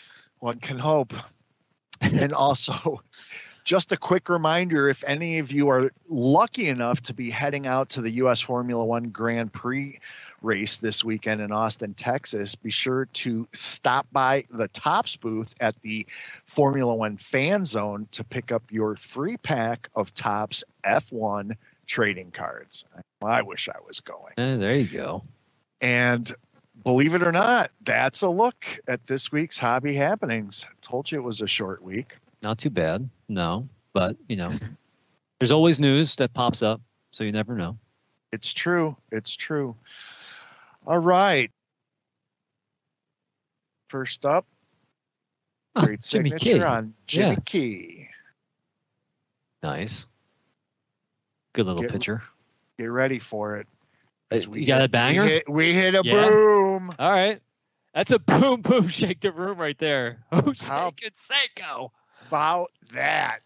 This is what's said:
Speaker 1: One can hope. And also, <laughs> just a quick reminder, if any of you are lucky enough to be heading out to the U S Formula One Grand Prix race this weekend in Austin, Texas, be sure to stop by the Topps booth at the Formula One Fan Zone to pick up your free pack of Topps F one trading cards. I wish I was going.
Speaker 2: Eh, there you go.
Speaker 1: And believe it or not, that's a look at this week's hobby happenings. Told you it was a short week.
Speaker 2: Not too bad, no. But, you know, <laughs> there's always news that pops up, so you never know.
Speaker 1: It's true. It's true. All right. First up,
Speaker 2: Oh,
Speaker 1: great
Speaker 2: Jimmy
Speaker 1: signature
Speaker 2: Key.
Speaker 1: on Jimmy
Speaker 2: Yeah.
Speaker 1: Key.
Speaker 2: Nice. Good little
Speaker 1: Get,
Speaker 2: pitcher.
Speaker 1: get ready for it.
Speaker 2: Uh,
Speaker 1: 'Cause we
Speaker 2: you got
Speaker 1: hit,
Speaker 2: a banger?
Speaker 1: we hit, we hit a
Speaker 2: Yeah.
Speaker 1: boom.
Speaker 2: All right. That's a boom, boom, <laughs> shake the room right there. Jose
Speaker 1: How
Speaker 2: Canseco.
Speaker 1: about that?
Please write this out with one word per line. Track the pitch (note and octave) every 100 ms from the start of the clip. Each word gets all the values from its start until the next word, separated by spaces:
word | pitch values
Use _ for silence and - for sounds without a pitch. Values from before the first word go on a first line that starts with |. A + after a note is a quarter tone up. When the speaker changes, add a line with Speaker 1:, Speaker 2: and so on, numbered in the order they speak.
| - - _ _
Speaker 1:
One | A#2+ A#2+
can | - B2+
hope. | D3+ D#3 B2+ - - _ _ _ _ _ _ -
And | - C#3+ C#3
also, | D3 C#3 C3+ - - E3 C3+ - - -
<laughs> | - - - -
just | F3+ -
a | E3+
quick | - F3+ -
reminder, | F3 D#3 E3+ F3+ D#3 C#3
if | C3+ C#3
any | C#3+ E3+ D#3+
of | C3+
you | C#3+ C#3+
are | B2+ C3+ - -
lucky | C#3+ B2+ D#3+ A3+ - E3+
enough | B2+ A#2+ A#2+
to | -
be | A2 A#2+
heading | A2+ C#3+ C#3+ C#3
out | C3 C3
to | C3+
the | A#2
U | A#2+ B2+
S | A#2+
Formula | - B2 B2 A#2 A2+
One | A#2 A#2+
Grand | G#2 A#2 A#2 A2
Prix | - A#2+ C3+ C#3 - - - - -
race | A2+ G2 G#2 -
this | A2+ -
weekend | A2+ A2 A2+ G#2+
in | G#2
Austin, | G#2+ A2 - G#2
Texas, | G2 A#2+ C3+ - G#2+ G#2 -
be | A2+
sure | - C3 C3 C3
to | - B2+ A2+ A#2
stop | - - - C3 C3 -
by | C#3 C3 C#3 -
the | A#2+ G#2+
Topps | - D3 F#3 - -
booth | A#2 A2 A2+ -
at | A2+ -
the | A2 A2 - - - - _
Formula | - C#3 C3+ A#2+ A2+
One | G#2+ G#2
Fan | - C3+ D3 G3+ F3+
Zone | G#2+ G#2 G#2 G#2+
to | -
pick | - B2+ -
up | A2+ -
your | A2 G#2+ G#2
free | - B2 E3 A#3+
pack | - C#3 A2+ A#2 -
of | A2 F#2+
Topps | - - G#2 G#2+ - - _ G2
F | C3 -
one | A#2 A2 G#2 G2+ A#2 _ _ -
trading | - G#2 F#2 F2+
cards. | - - A1+ - - - E2+ - _
I | G#2 A#2+
wish | G2 - -
I | G2 F2+
was | -
going. | - - - -
Speaker 2:
Eh, | C3 B2+
there | G2+ C#3
you | G2 -
go. | C#3 E3+ - _ _ _ _ _
Speaker 1:
And | B2+ B2 B2 A#2+ A#2 - _ _ _ -
believe | B2+ B2+ D3+
it | F3
or | F3
not, | F3 A3 B3 D#3+ - -
that's | A2+ C3 -
a | F#3
look | F3 A#3+ - - - -
at | B2 -
this | C3 -
week's | D3 E3 -
hobby | A#2+ B2+ D3
happenings. | C#3 D3 G#3+ D#3 A2+ G#2 - - -
Told | - B2 C#3
you | D3+
it |
was | B2 A2
a | G2+
short | - F#2+ F#2
week. | F#2 G2+ C3 - _ _
Speaker 2:
Not | G#2+ A2
too | D3+
bad, | F#2 D#2+ F#2+ C3 - -
no. | F#2+ E2+ F#2+ C3 - _
But, | G2 F#2 - -
you | G2+
know, | F2 - - - _ _
<laughs> | _ _ _ -
there's | B2
always | D3+ E3+ C#3
news | C#3+ C#3 D#3 -
that | B2+
pops | - A#2+ -
up, | G#2+ A2 - _ _
so | - G#2+
you |
never | G#2+ G#2+ A#2
know. | E2+ A2 _ _ _ _ _
Speaker 1:
It's | A2 -
true. | - E3+ F3 D#3 C#3 _
It's | A2 -
true. | - - D3+ C3 A2+ - - - - - - - - _ _ C#3+
All | E3+
right. | E3+ F3+ G3 D3 A2+ _ _ _ _ _ _ _ _ _ _ _ _ _ _ _ _ _ _ _ _ _ _ _ -
First | C3+ B2+ - C#3+
up, | E3 - _ _ _ _ _ _ _ _ _ _ _ _ A#3+
Speaker 2:
Oh, | D3
Speaker 1:
great | G#2+
Speaker 2:
Jimmy | - G#3 D3+
Speaker 1:
signature | D#3+ A#3 G3+
Speaker 2:
Key. |
Speaker 1:
on | E3 A2+ A2 - -
Jimmy | D#3 G3 G2
Speaker 2:
Yeah. | -
Speaker 1:
Key. | F#3 B2 F#2 E2+ E2+ - - _ _ _ _ _ _ _ _ _ _ _ _ _ _
Speaker 2:
Nice. | D#2 C#2+ G#2+ - - _ _ _ _ _ _ _ _ _ _ _ _ _ _
Good | - F#2
little | F2
Speaker 1:
Get, | -
Speaker 2:
pitcher. | - - A2 - _ _ _ _ -
Speaker 1:
get | A2+
ready | B2 C3+ B2+
for | - G#2+ G#2 G#2
it. | - _ _ _ _ _ _
Speaker 2:
Uh, | A2+
Speaker 1:
'Cause | G2
we | A2+
Speaker 2:
you | C#3
got | C3
Speaker 1:
hit, | C3
Speaker 2:
a |
banger? | A#2 B2 E3+
Speaker 1:
we | G#3+
hit, | D#3+ D3
we | D3 E3
hit | F3+ F#3 F#3+
a |
Speaker 2:
Yeah. | F#3 G3+ G#3+
Speaker 1:
boom. | G#3+ G#3+ G#3 G3 F#3+ F#3 E3+
Speaker 2:
All | D#3+
right. | G3 G3 G3+ _ _ _ _ _
That's | D3+ F#3+
a | A#3+
boom, | - D#3+ C4+ B3
boom, | - B3 F3
<laughs> |
shake | - F#3 F#3
the | G3+
room | E3 F#3 F3+
right | D#3 C#3+
there. | D#3 C#3 A#2+ A#2 -
Jose | E3 C#4+ - -
Speaker 1:
How | C#3 F3
Speaker 2:
Canseco. | C3+ A3 - - C#4 B3+ - E3 B2 B2+ _ _ _ -
Speaker 1:
about | D3+ D#3 F3 F3+ _ -
that? | B2+ D3 D3+ C3+ A2